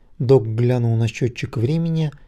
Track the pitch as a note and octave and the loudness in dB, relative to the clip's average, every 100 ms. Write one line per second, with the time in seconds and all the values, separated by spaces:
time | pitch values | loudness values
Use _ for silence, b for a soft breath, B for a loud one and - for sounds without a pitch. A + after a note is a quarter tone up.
0 | - - B2+ C3+ A2+ A2 A#2+ B2+ A#2 A2+ | -16 -4 4 4 2 0 0 2 2 0
1 | A2+ - A#2+ - - - A#2+ D#3+ E3 D#3+ | 0 -2 -4 -4 -8 -4 -2 -2 -2 -2
2 | D#3 b | -4 b